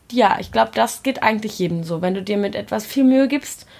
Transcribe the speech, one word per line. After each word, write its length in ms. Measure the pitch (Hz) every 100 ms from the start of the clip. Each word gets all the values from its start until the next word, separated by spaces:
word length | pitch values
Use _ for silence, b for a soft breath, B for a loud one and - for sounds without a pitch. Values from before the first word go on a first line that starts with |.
| -
ja, 260 | 240 208 -
ich 120 | -
glaub, 220 | 226 226
das 300 | - 226 -
geht 200 | - 262
eigentlich 360 | 220 220 214 -
jedem 240 | 175 170
so. 180 | 165 165
Wenn 120 | 180
du 80 | 190
dir 160 | 190 202
mit 180 | 202 202
etwas 300 | 208 220 -
viel 180 | 277
Mühe 240 | 262 262 269
gibst 380 | 285 - - b